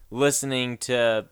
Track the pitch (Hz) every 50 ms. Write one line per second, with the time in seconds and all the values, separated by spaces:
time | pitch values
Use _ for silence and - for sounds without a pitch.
0 | - - 107 123 143 143 143 - 143 135 131 127 123 123 123 - - - 127 120
1 | 117 113 110 110 98 -